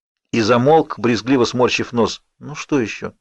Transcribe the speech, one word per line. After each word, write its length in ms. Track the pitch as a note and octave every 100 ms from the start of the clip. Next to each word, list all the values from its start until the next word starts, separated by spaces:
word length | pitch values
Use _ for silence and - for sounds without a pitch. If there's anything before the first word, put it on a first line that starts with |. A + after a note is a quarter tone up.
| _ _ _
и 100 | A#2
замолк, 580 | G#2 A#2+ B2+ D#3+ D#3 -
брезгливо 460 | A#2 A#2 A2 C#3 A#2
сморщив 480 | B2+ A#2+ - A2+
нос. 280 | A#2+ G#2 - _ _
«Ну 160 | B2+
что 280 | D3+ - D3
еще?» 320 | G#2+ - F#2+ -